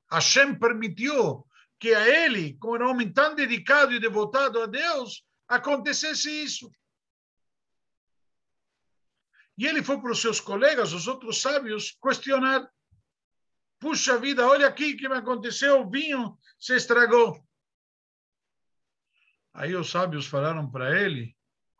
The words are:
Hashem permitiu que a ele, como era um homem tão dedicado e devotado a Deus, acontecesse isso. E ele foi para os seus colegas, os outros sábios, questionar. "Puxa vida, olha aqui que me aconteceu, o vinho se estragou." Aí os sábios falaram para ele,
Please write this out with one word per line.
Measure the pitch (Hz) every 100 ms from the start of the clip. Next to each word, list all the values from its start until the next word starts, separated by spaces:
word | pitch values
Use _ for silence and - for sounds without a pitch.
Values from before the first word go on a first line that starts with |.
| _
Hashem | 160 - 254 277 214
permitiu | 233 220 220 165 247 294 190 127 - _ _ _
que | 226
a | 220 220
ele, | 302 330 220 156 131
como | 220 233
era | 247
um |
homem | 254 220
tão | 180 302 302
dedicado | 262 233 - 285 277
e | 240
devotado | 220 202 208 247 277 226
a | 226
Deus, | 233 330 311 247 - _ _ _
acontecesse | 240 254 285 233 269 311 294 294
isso. | 302 302 - 240 _ _ _ _ _ _ _ _ _ _ _ _ _ _ _ _ _ _ _ _ _ _ _ _ _ _ _ _ -
E | 262
ele | 320
foi | 208 277
para | 247
os | 220
seus | 233 214
colegas, | - 196 269 294 196
os | 170 170
outros | 262 233 -
sábios, | 269 285 247 214 208 -
questionar. | 262 254 - 269 262 269 277 _ _ _ _ _ _ _ _ _ _ _
"Puxa | 302 311 - 247
vida, | 262 269 247
olha | 277 277
aqui | 277 294 247
que | 277
me | 262
aconteceu, | 233 247 226 - 277 277
o | 208
vinho | 240 311 277 220 - _ _
se | - 254
estragou." | - 240 233 240 226 156 _ _ _ _ _ _ _ _ _ _ _ _ _ _ _ _ _ _ _ _ _
Aí | - 147 180
os | 160
sábios | 180 180 151 131
falaram | 139 147 165 143
para | 123 127 170
ele, | 202 143 117 _ _ _ _ _